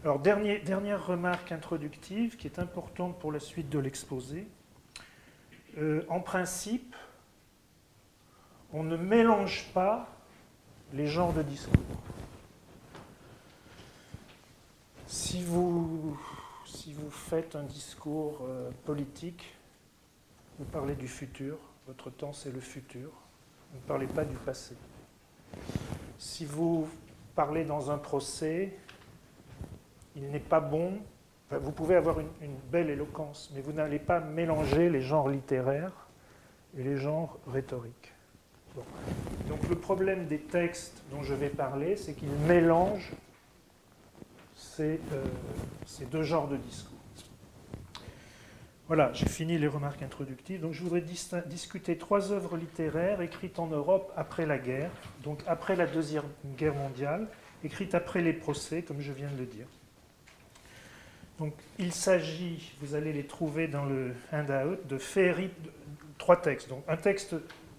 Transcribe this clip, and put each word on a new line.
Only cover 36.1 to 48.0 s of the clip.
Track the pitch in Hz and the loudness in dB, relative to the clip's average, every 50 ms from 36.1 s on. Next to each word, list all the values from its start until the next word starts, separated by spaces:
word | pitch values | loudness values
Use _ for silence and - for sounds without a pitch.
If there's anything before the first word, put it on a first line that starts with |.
| - - - - - - - - - - - - - | -20 -20 -20 -20 -20 -20 -20 -20 -20 -20 -20 -14 -8
et | 139 127 | -4 -2
les | 139 143 | 0 0
genres | 135 135 147 151 160 165 - - - - | 0 0 0 0 0 -2 -2 -6 -12 -10
rhétoriques. | 131 123 135 135 - 135 123 113 113 123 - - - - - - - - - - - - - - - - | -4 -2 -2 -2 -2 -6 -6 -6 -8 -14 -16 -20 -20 -20 -20 -20 -20 -20 -20 -20 -20 -20 -20 -20 -14 -14
Bon. | - - - - - - - - - - - - - - | -14 -12 -12 -12 -10 -6 -4 -4 -4 -4 -6 -6 -4 -4
Donc | - - - - 160 | -4 0 0 2 2
le | 175 | 2
problème | 170 - - 196 185 190 190 190 185 170 | 0 2 0 2 4 4 4 4 2 0
des | 147 151 151 | -2 -2 -2
textes | - - - 175 170 170 - - - - - - - - | -2 0 2 4 4 4 0 -4 -10 -12 -14 -18 -14 -10
dont | 135 147 139 | -8 -6 -2
je | 131 139 | -2 0
vais | 131 143 143 | 0 0 0
parler, | - - 143 127 139 139 147 175 208 | 0 0 -2 0 0 0 2 2 0
c'est | 202 - - 147 | 0 -2 -8 -8
qu'ils | - - 139 143 147 151 | -6 -4 -2 0 4 6
mélangent | 160 175 175 165 165 165 165 180 196 214 190 - - - - - - - - - - - - - - - - - - - - - - - - - - - - - - - | 8 10 10 10 10 8 8 6 4 2 -2 -4 -8 -10 -12 -14 -20 -20 -20 -20 -20 -20 -20 -20 -20 -20 -20 -20 -20 -20 -20 -20 -20 -20 -20 -20 -20 -20 -20 -20 -20 -20
ces, | - - - - - 156 151 156 165 - - 151 | -20 -20 -12 -4 0 0 0 0 0 -2 -4 -4
euh, | 135 135 139 - - - - - - - - - - - | -2 -2 -4 -4 -4 -6 -6 -6 -6 -6 -8 -10 -12 -14
ces | - - - 135 | -14 -10 -10 -8
deux | 123 147 156 156 | -4 0 0 2
genres | 139 165 160 151 | 4 4 2 4
de | 139 139 | 2 -2
discours. | 123 113 - - - - - - - - - - - - - - - - - - - - - - - - - - - | -2 -4 -6 -10 -12 -14 -14 -16 -18 -18 -18 -18 -18 -18 -20 -20 -20 -20 -20 -20 -20 -14 -14 -12 -12 -12 -14 -16 -14